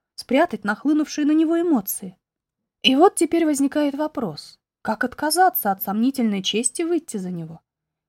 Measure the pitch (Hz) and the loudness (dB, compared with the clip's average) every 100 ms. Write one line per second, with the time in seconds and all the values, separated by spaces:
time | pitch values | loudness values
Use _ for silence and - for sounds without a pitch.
0 | _ - - 262 - 208 202 208 277 302 | _ -14 0 2 2 0 -4 -2 0 0
1 | 294 - 294 311 320 339 349 262 - - | 0 0 2 4 4 2 2 2 0 -8
2 | 190 - _ _ _ _ _ _ 208 262 | -10 -16 _ _ _ _ _ _ 2 4
3 | 381 - 339 330 311 277 277 302 294 277 | 4 4 0 0 0 0 0 0 -2 -2
4 | 311 302 208 147 - - _ _ - 214 | -6 -4 -6 -8 -16 -20 _ _ -6 -4
5 | 247 - 302 302 370 359 208 190 - 208 | -4 -4 0 4 4 2 -2 -2 -2 0
6 | 240 269 226 202 190 208 254 - 330 349 | 0 2 0 0 -2 -2 -2 -2 -2 -2
7 | - 214 180 175 160 165 _ _ _ _ | -4 -8 -6 -8 -10 -14 _ _ _ _